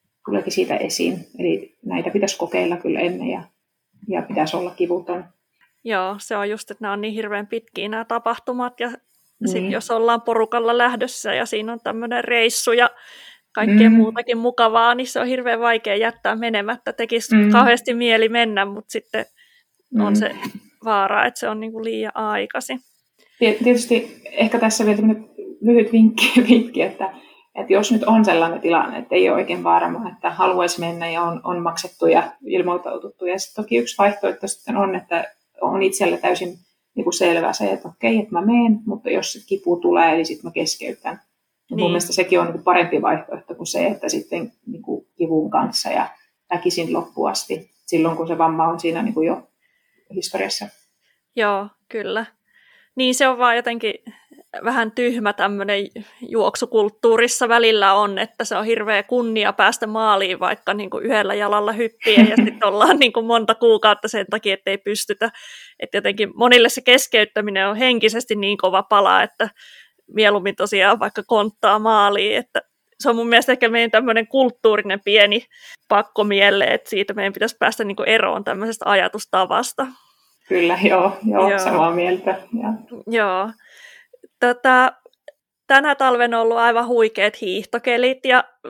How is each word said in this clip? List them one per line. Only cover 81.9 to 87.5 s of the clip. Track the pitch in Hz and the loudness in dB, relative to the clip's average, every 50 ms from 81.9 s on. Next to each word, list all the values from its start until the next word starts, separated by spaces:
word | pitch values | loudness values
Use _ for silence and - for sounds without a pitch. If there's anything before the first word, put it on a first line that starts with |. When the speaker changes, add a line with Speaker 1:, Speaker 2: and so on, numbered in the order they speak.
Speaker 1:
mieltä, | 170 175 175 180 185 185 - 202 190 - - - 233 226 | 0 -2 -2 -2 -2 -2 -4 -4 -6 -6 -8 -10 -10 -8
joo. | 220 214 220 214 - - 240 - - | -6 -6 -6 -8 -10 -18 -20 -18 -10
Speaker 2:
Joo. | - 233 226 214 196 185 185 196 226 220 _ _ _ _ - - - - - _ _ _ - _ _ _ - | -4 -2 0 0 0 0 -2 -4 -6 -8 _ _ _ _ -20 -20 -20 -20 -20 _ _ _ -20 _ _ _ 0
Tota, | 247 247 240 247 - 269 254 254 254 254 - _ _ _ _ _ _ - - _ _ _ _ _ _ | 0 0 0 2 2 4 4 6 4 2 0 _ _ _ _ _ _ -20 -20 _ _ _ _ _ _
tänä | - 277 269 285 302 285 | 4 4 4 4 4 0
talvena | 277 277 262 247 240 240 233 233 233 | 2 2 2 4 2 2 2 2 2
on | |
ollut | 226 226 226 | 2 2 2
aivan | 233 233 233 233 233 240 | 2 2 2 2 2 0
huikeat | 233 247 233 226 220 220 190 196 208 208 - | 0 2 2 2 2 2 0 0 0 0 -2
hiihtokelit | 226 190 | -6 -6